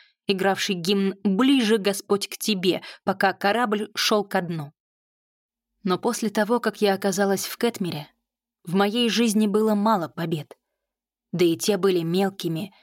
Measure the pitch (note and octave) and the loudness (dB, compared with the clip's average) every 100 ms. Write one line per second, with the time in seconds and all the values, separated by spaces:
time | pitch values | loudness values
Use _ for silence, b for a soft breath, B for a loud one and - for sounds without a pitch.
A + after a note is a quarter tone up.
0 | b b - G3 F#3+ F#3+ - F#3 E3 G3+ | b b -4 0 0 0 -2 -2 0 0
1 | G3 F#3+ G#3 F#3+ C4 C#4 G#3+ A3 G3 G3 | 0 0 0 2 4 4 4 2 0 -4
2 | - G3+ - - - G3+ F3+ E3+ B B | -2 -2 -2 -8 -4 -2 0 -2 B B
3 | - F#3+ G3 F#3 G3 G#3+ A#3+ G#3 G#3 - | -6 0 0 0 0 0 0 -2 -4 -4
4 | - G#3+ G3+ F#3+ F3 E3 D3 - _ _ | 0 0 0 -4 -4 -6 -10 -16 _ _
5 | _ _ _ _ _ _ _ _ G3 F3+ | _ _ _ _ _ _ _ _ -4 -2
6 | - A3+ A3 G3+ G#3 A#3+ A3+ G#3 G#3 F#3+ | -2 -2 -2 0 0 0 0 0 0 2
7 | G3+ F3+ G3 F#3+ - - A#3 A#3 F3+ D3+ | 0 0 2 0 -2 -4 -4 -2 -6 -6
8 | D3+ _ _ _ _ _ - F#3 G3+ A3+ | -10 _ _ _ _ _ -2 0 2 2
9 | A#3 G3 A#3 G#3 G#3+ G#3 A3 G#3 G#3 G#3+ | 0 2 2 2 2 2 2 2 2 0
10 | D#3 - E3+ D#3+ C#3+ - _ _ _ _ | -2 -6 -4 -4 -8 -18 _ _ _ _
11 | _ _ _ E3+ E3+ E3 - G3+ F#3+ F3+ | _ _ _ 0 2 2 0 0 2 2
12 | E3 F3+ G3 G3 E3+ D#3+ G3 b | 0 0 -2 -2 -4 -4 -6 b